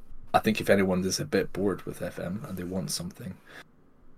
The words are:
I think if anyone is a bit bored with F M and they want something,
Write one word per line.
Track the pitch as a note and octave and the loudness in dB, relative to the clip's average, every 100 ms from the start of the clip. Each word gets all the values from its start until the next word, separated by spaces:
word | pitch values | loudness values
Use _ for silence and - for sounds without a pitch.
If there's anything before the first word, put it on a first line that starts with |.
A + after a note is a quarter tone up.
| - - - | -12 -12 2
I | - | 4
think | A2+ G#2+ | 4 4
if | - | 6
anyone | G2+ F#2+ F#2 | 6 6 2
is | F#2 - | 2 0
a | - | 2
bit | F#2+ - | 2 2
bored | F2+ G2+ F2 | 0 0 0
with | - - | -4 -6
F | F2 - | -6 -6
M | F2 G#2 - | -6 -6 -6
and | F2+ | -6
they | |
want | F2 F#2 - | -4 -4 -4
something, | - F2 - A#2 F#2+ - - - _ - _ - | -4 -6 -10 -12 -12 -16 -20 -20 _ -20 _ -20